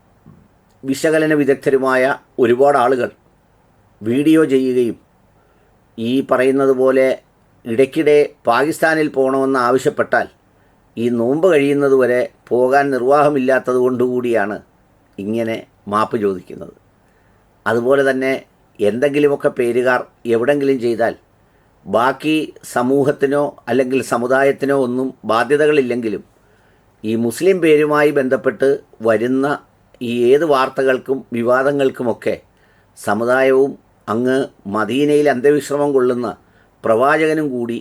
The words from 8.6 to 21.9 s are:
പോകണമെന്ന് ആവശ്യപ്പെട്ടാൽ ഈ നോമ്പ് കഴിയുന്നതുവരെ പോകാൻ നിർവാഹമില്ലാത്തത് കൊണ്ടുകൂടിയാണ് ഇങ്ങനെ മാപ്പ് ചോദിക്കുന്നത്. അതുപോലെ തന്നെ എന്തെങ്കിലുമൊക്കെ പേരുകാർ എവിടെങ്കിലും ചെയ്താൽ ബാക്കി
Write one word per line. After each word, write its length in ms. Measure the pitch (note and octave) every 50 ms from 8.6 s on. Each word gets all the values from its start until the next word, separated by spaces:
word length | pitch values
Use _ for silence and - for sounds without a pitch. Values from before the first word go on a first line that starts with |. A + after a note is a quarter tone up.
| C3+ D#3 D#3 - - D#3+ D#3+ D#3 D#3 D3
പോകണമെന്ന് 500 | A#2 C3+ C3+ C3 C3+ C3+ C#3 C3+ C3+ C3
ആവശ്യപ്പെട്ടാൽ 680 | A#2+ A#2+ C3 C3 - D3 - - A2+ - - A#2 G2+ - _ _ _ _ _ _ _ _ _ _ _ _ _
ഈ 80 | A2+ A2+ A#2+
നോമ്പ് 380 | A#2+ A#2 A#2 A#2+ C#3 D#3+ E3+ F#3+
കഴിയുന്നതുവരെ 760 | E3+ C#3+ C#3 C#3+ C#3+ C#3+ C#3 C#3 C3+ C3+ B2+ A#2+ B2 B2 A#2+ - - _ _ -
പോകാൻ 360 | A2+ A#2+ B2+ B2+ C3+ C#3+ C#3 C#3+
നിർവാഹമില്ലാത്തത് 880 | C3+ B2 A#2+ C3 C#3+ D3+ C#3+ D3+ D3+ C3+ B2+ B2+ C3 B2+ B2+ - B2+ B2+
കൊണ്ടുകൂടിയാണ് 800 | B2 B2+ B2+ A#2 B2 B2+ B2 B2 A#2+ A#2+ A2+ G#2+ G2 G#2 G2+ F2+ - _ _ _ _ _ _ _ _ _ _ -
ഇങ്ങനെ 380 | G2 G#2 A2+ A#2 A#2 A2+ A2+ G2+ - _ _ _ _ G2+
മാപ്പ് 280 | G#2 G#2+ A2 G#2+ -
ചോദിക്കുന്നത്. 580 | A#2 G#2 G2+ F#2+ F2+ F2 - - - - - - _ _ _ _ _ _ _ _ _ _ _ _ _ _ _ _ _ _
അതുപോലെ 360 | G#2 A2 A#2+ A#2 B2+ C#3 C#3 C#3
തന്നെ 280 | C3+ C3 C3 C3 C3+ C3+ A#2+ - _ _ _ _ _ _ -
എന്തെങ്കിലുമൊക്കെ 680 | G2+ G#2 G2+ B2 C#3+ C#3+ C#3 D3 D3 C#3+ C#3+ C#3 - D3
പേരുകാർ 520 | C#3+ - B2 A#2+ A#2 B2+ B2 B2+ B2+ B2 - - _ _ _
എവിടെങ്കിലും 520 | A#2+ A2+ A2+ A#2+ C3 D3 C#3+ C#3 C#3 C3+ B2+
ചെയ്താൽ 340 | A2+ A#2+ A#2 G#2 A2+ G#2+ E2+ - _ _ _ _ _ _ _ _ _ _ _ _ _
ബാക്കി 500 | F#2